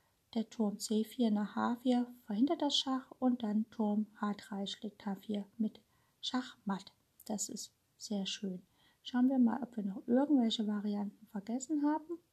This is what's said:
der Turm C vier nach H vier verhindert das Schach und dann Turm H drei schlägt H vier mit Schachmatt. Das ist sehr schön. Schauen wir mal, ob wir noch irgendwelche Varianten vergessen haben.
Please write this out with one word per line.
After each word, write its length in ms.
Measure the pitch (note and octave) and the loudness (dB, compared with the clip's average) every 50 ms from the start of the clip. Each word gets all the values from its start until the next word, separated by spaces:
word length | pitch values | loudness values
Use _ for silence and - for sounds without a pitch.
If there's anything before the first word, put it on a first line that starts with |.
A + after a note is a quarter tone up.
| _ _ _ _ _ _ - | _ _ _ _ _ _ -6
der 160 | A3+ G#3+ - | -6 -6 -4
Turm 300 | - - A3 G3+ G3+ - | -2 -2 0 0 0 -4
C 260 | - - A3 G#3+ A3 | -4 -2 0 0 0
vier 260 | - - - A#3+ A3+ | -2 -2 0 2 2
nach 240 | G#3 G#3 G#3 G3 - | 2 0 -2 -4 -2
H 220 | A3 G#3+ A3+ B3 A#3+ | -2 -2 -2 -2 0
vier 360 | - B3+ B3 B3 A#3+ A#3+ - - _ | 2 2 2 2 2 -2 -6 -18 _
verhindert 360 | - G#3 G3+ B3+ D4+ E4+ D#4+ | -6 2 2 4 2 2 2
das 140 | D4+ C#4+ C#4+ | 0 0 0
Schach 360 | - - C4+ C4 C4 C4 - - - | 0 0 0 -2 -4 -4 -8 -8 0
und 240 | B3+ B3+ B3 A#3+ - | 2 2 2 2 0
dann 260 | G#3 G#3 A3 A3 - | 0 0 0 0 0
Turm 380 | - - G#3+ G#3 G#3 G#3+ G#3 - - - | -2 -2 0 2 2 0 0 -2 -4 -4
H 140 | G#3+ G#3 G3+ | -4 -4 -4
drei 320 | G#3 - - G3+ G3 G3+ | -4 -6 -8 -6 -4 -4
schlägt 400 | G3 - - - G#3 - - - | -4 -6 -8 -10 -12 -12 -8 -6
H 100 | G#3 G3 | -6 -6
vier 300 | F#3+ - - G#3 G#3 G3+ - _ - | -6 -4 -4 -4 -4 -4 -6 _ 0
mit 220 | G#3+ A3 - - _ _ _ _ _ _ _ - | 0 0 0 -6 _ _ _ _ _ _ _ -10
Schachmatt. 720 | - - - B3+ B3+ - - _ - G3+ G3 F3+ - - _ _ _ _ _ _ - | -8 -2 -2 -2 -4 -4 -12 _ -4 -4 -4 -4 -4 -12 _ _ _ _ _ _ -8
Das 220 | - A3 G3 - - | -6 -4 -4 -4 -6
ist 240 | A#3+ - - - _ _ _ _ _ | -8 -10 -12 -14 _ _ _ _ _
sehr 300 | - - - G#3 G3 F#3+ | -16 -8 -6 -4 -4 -4
schön. 360 | F#3 - - - F#3+ F#3 F3+ - _ _ _ _ _ _ _ - | -4 -6 -6 -6 -6 -6 -8 -12 _ _ _ _ _ _ _ -12
Schauen 260 | - - B3 B3 C4 | -4 2 4 4 4
wir 100 | C4+ B3+ | 6 6
mal, 240 | B3 A3+ A3 - A#3 | 6 6 4 0 -4
ob 140 | - - A3+ | -6 -6 -6
wir 80 | G3 | -4
noch 200 | G3 F#3+ B3+ - - | -4 -6 -6 -2 2
irgendwelche 600 | A#3+ B3+ C#4+ D4 D4+ C4 A#3 A3+ A3 - G#3+ G#3 | 4 4 4 6 4 4 4 4 2 0 -2 -2
Varianten 580 | G#3 G#3 G3+ G#3 G3+ G3+ G3+ G3+ - - G#3+ - | -2 -2 -2 -2 -2 -2 -2 -4 -8 -12 -20 -12
vergessen 580 | - G3+ F#3+ - A3+ C4+ - - D#4+ D4 C#4+ | -10 -10 -8 -6 -6 -6 -4 -2 -2 0 2
haben. 340 | D4 D4+ D#4+ D#4 - E4+ E4 _ _ | 2 0 0 -2 -6 -12 -12 _ _